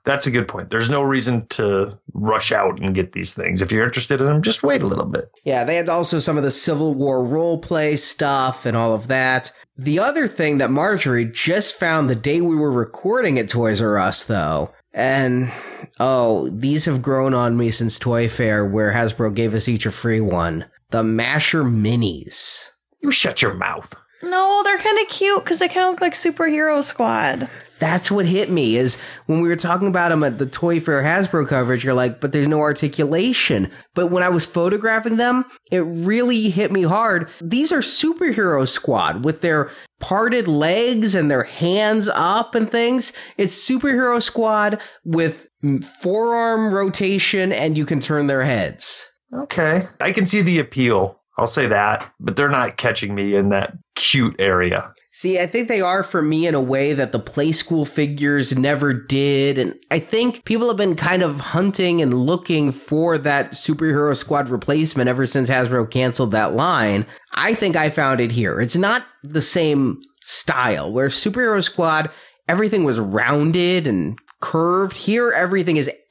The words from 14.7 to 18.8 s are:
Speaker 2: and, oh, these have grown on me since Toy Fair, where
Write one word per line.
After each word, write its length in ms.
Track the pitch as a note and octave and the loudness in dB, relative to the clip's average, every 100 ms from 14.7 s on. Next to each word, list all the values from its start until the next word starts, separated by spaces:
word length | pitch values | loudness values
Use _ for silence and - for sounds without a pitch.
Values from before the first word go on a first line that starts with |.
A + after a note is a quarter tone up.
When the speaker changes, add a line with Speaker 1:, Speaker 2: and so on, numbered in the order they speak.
| - _ | -10 _
Speaker 2:
and, 580 | - B2+ C3+ C3 B2 B2+ - - - - _ | -2 0 2 0 0 -2 -6 -16 -18 -20 _
oh, 500 | B2+ C3 A#2+ G#2 C2 | 0 2 2 2 -2
these 360 | G2+ C3+ D3+ E3+ | -4 -2 0 0
have 160 | C3+ | 0
grown 320 | B2 C3+ C3+ | 0 0 2
on 220 | B2+ A#2+ A#2 | 2 2 2
me 140 | A#2 | 2
since 260 | A2 A#2 - | 0 0 0
Toy 300 | B2+ A#2 A#2 | 0 0 0
Fair, 380 | - A#2 G#2 G2+ | 0 0 2 0
where 260 | G#2 | 2